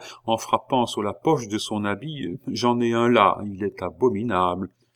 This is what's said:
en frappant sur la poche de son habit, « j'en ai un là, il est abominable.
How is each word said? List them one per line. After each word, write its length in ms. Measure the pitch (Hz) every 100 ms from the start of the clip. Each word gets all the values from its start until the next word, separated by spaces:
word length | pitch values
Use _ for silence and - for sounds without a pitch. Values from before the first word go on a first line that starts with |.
| - - -
en 100 | 113
frappant 500 | - 107 - 131 117
sur 160 | -
la 120 | 101
poche 340 | 95 160 151 107
de 100 | 104
son 280 | - 107 101
habit, « 520 | 101 151 147 - - -
j'en 340 | 107 120 120
ai 100 | 120
un 160 | 117 120
là, 300 | 117 98 - 104
il 180 | 95
est 180 | 101 -
abominable. 880 | 90 82 127 98 120 92 90 90 95 _ _